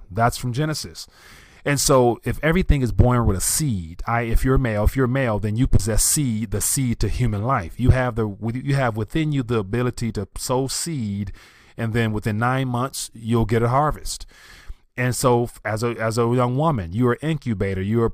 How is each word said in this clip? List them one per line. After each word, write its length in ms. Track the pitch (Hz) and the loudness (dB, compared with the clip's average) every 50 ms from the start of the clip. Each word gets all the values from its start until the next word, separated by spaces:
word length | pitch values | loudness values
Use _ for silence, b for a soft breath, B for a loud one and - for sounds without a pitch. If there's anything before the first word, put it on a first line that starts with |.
| - - | -18 -8
That's 280 | 92 101 117 120 - - | -2 2 2 2 2 0
from 160 | - 127 117 | -4 -6 -4
Genesis. 540 | 123 156 156 151 - - 92 78 - - - B B B B B B B B B B B | -2 -2 -4 -4 -6 -8 -10 -14 -16 -18 -18 B B B B B B B B B B B
And 160 | 143 143 135 | -2 0 0
so 400 | - - 143 131 123 120 113 - - | 2 4 6 6 6 4 2 0 -2
if 160 | 123 117 - - | -6 -4 -2 0
everything 380 | 151 165 190 180 - 151 143 | 2 2 2 4 4 4 4
is 100 | 127 117 | 2 2
born 340 | 98 92 113 123 123 120 117 110 | 4 4 4 6 6 4 2 2
with 100 | 98 90 | 0 0
a 40 | |
seed, 600 | - - - - 156 143 110 95 85 80 85 - - - | 0 -2 -2 0 0 0 -2 -2 -4 -8 -10 -10 -6 -4
I, 140 | 117 117 | -2 -2
if 220 | 120 113 113 - - | 0 0 0 2 2
you're 140 | 131 131 135 | 4 2 2
male, 260 | 135 117 107 104 104 | 2 0 0 0 0
if 120 | 104 - | 0 0
you're 100 | 131 131 | 0 0
male, 320 | 120 123 135 135 120 107 101 | 0 0 0 0 0 0 -2
then 180 | 98 107 104 | -2 -2 0
you 120 | 113 131 131 | 0 2 4
possess 360 | - 117 101 113 107 104 - | 4 4 4 4 2 2 2
seed, 480 | - - 160 147 127 113 107 113 107 | 2 2 0 0 0 -2 -2 -4 -4
the 100 | 101 101 | -4 -4
seed 380 | - - - 139 135 123 113 - | -2 -2 -2 0 0 0 0 0
to 80 | - 104 | 0 0
human 360 | - - 127 117 104 101 104 | 0 0 0 0 0 -2 -2
life. 360 | 123 139 120 - - - - | 0 -2 -2 -2 -4 -6 0
You 120 | 120 131 | 4 4
have 240 | 131 131 127 123 113 | 4 4 4 -2 -2
the, 200 | 113 110 104 101 - 104 113 117 | -2 -4 -4 -4 -6 -6 -6 -6
you 200 | 131 127 139 139 | -4 -4 -2 0
have 220 | 139 135 120 107 110 | 0 0 0 -2 -2
within 340 | 107 - - 165 156 156 | -4 -4 -2 -2 0 0
you 120 | 147 139 127 | 0 -2 -2
the 160 | 110 120 113 | 0 0 -2
ability 520 | 101 92 101 120 123 123 117 - 120 113 - | -2 -2 -2 -2 -2 -2 -2 -4 -4 -4 -4
to 140 | 107 98 - - - | -6 -8 -8 -8 -8
sow 300 | - - 127 127 139 127 | -6 -2 -2 -2 -2 -2
seed, 640 | - - - 165 165 139 113 104 98 98 101 98 - B B B B B B B B B | -4 -6 -6 -6 -6 -4 -4 -4 -4 -4 -6 -6 -8 B B B B B B B B B
and 160 | 117 113 107 | -4 -2 0
then 200 | 120 117 110 107 | 0 0 0 0
within 260 | 107 - 117 104 107 | -2 -2 -2 -2 0
nine 280 | 120 123 131 131 135 127 | 0 0 0 0 -2 -2
months, 440 | 123 120 123 135 - - - - - | -2 -2 -4 -4 -6 -8 -10 -10 -12
you'll 320 | 113 117 113 120 - 135 | -10 -4 0 2 2 2
get 160 | 110 120 113 | 2 2 2
a 80 | 117 117 | 2 2
harvest. 560 | 123 135 151 151 101 87 - - - - - B B B B B B B B B B B B B _ - | 2 2 2 0 0 -4 -6 -8 -8 -10 -12 B B B B B B B B B B B B B _ -2
And 180 | 123 127 120 | -2 -2 0
so 280 | - - 131 123 120 120 | 2 2 4 4 4 2
f-, 180 | 113 - - - | 0 -4 -8 -6
as 200 | 107 107 107 117 | -4 -4 -2 -2
a, 80 | 120 | -2
as 260 | 117 107 113 113 110 113 | -2 -2 -2 -2 0 2
a 60 | 117 117 120 | 2 2 2
young 240 | 127 123 123 123 135 | 2 2 2 0 0
woman, 360 | 151 165 151 113 90 80 87 | 2 2 0 0 -2 -4 -2
you're 200 | 110 123 120 120 | 0 2 2 2
an 160 | - - 156 | 0 -2 -4
incubator. 520 | 160 151 - 120 113 92 101 98 98 92 | -4 -4 -2 -4 -2 -2 -2 -2 -2 -2
You're, 320 | 95 101 110 117 117 110 | -2 0 2 2 2 0